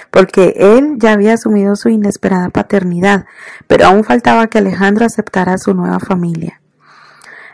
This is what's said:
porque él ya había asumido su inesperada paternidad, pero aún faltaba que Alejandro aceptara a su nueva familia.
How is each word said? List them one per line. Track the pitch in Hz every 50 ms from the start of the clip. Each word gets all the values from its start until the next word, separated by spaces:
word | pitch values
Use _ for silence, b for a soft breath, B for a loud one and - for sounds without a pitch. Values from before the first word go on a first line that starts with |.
| B B B
porque | 190 190 185 - 202 180 170 -
él | - - 202 220 254 285 302 302 226
ya | 220 220 214
había | 208 202 214 226
asumido | 220 - 220 214 202 196 202 202
su | 202 - 233
inesperada | 226 214 208 202 - - - 190 190 180 180 180
paternidad, | - 208 202 - - 196 185 180 175 175 185 202 202 190 - B B B B B B B B
pero | B - - 170
aún | 180 190 208 214
faltaba | - 247 240 233 240 233 226 226
que | 220 - 220
Alejandro | 202 190 175 175 196 196 202 214 233
aceptara | 226 - - 208 - - 190 180 185 185
a | 185
su | - 208 190
nueva | 180 180 180 180 185
familia. | - - 190 180 175 170 165 160 165 170 - _ _ _ _ _ B B B B B B B B B B B B B B